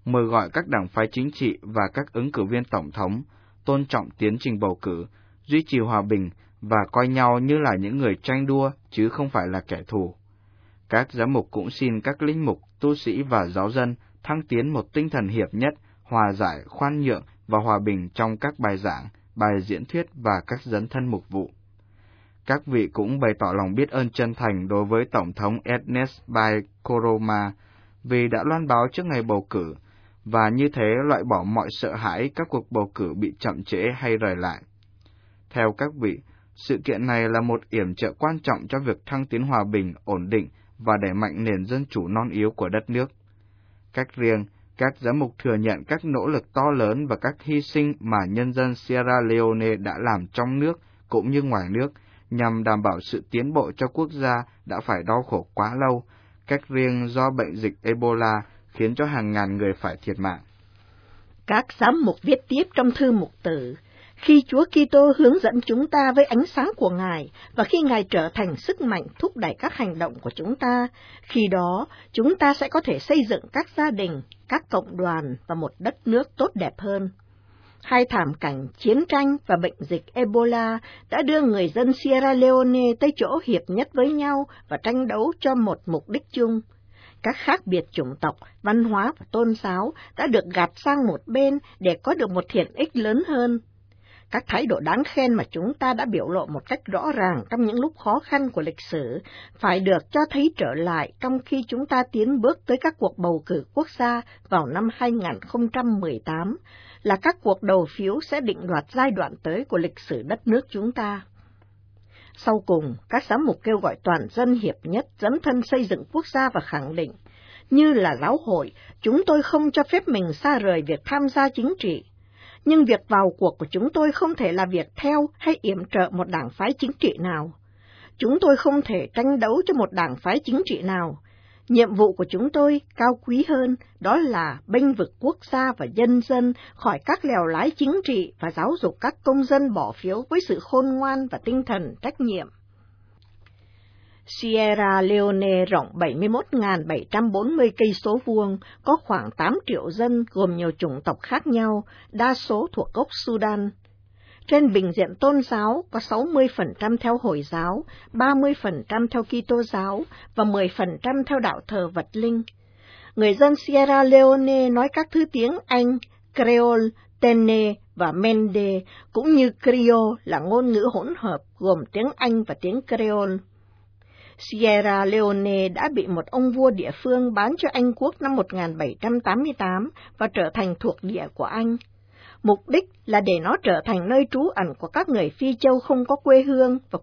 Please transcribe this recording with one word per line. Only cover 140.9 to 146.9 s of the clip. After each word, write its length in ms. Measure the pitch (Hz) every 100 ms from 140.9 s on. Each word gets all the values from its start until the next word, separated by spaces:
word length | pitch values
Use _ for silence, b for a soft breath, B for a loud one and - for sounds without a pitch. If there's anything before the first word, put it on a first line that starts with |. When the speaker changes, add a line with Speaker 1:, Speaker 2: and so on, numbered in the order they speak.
| 262 269 269 262
Speaker 2:
và 80 | -
tinh 180 | - 254
thần 320 | 254 202 147 -
trách 180 | 262 -
nhiệm." 280 | 240 185 143 - _ _ - _ _ _ _ - - b b b b b b b b
Sierra 760 | - 233 220 214 208 196 190
Leone 640 | 190 208 202 196 196 185
rộng 220 | 185 180 131
bảy 200 | 170 165
mươi 140 | 131 208
mốt 160 | 233 -
ngàn 360 | 262 202 180
bảy 180 | 160